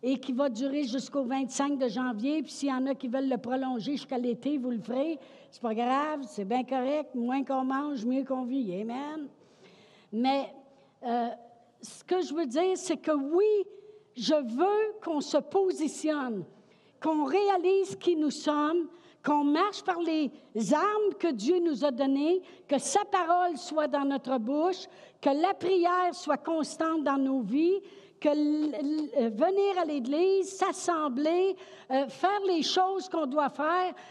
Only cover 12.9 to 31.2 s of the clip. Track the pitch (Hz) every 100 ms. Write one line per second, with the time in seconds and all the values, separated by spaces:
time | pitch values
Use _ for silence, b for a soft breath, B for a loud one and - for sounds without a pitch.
12.9 | 320 - 302 269 339 427 415 370 B B
13.9 | B B - 208 302 247 240 370 427 427
14.9 | 427 - 302 - 302 294 392 381 269 302
15.9 | - 311 294 254 208 160 b b b b
16.9 | _ 311 311 277 370 403 381 349 392 370
17.9 | - - 330 302 - 302 294 294 349 320
18.9 | B B B - 294 285 302 403 392 -
19.9 | 349 339 311 285 B B 214 202 302 381
20.9 | 427 415 - 339 240 220 359 339 269 294
21.9 | 247 269 277 302 370 B B - 277 -
22.9 | 403 415 381 330 359 359 311 - 311 302
23.9 | 285 277 277 254 262 220 294 349 370 -
24.9 | B B - 285 277 359 381 349 370 339
25.9 | 359 359 - - 285 320 330 285 - 320
26.9 | 320 285 277 269 269 202 262 330 392 B
27.9 | B B _ 302 294 294 302 302 302 285
28.9 | 311 294 240 233 208 330 392 403 370 339
29.9 | 294 240 294 381 392 370 - 381 - -
30.9 | 330 302 240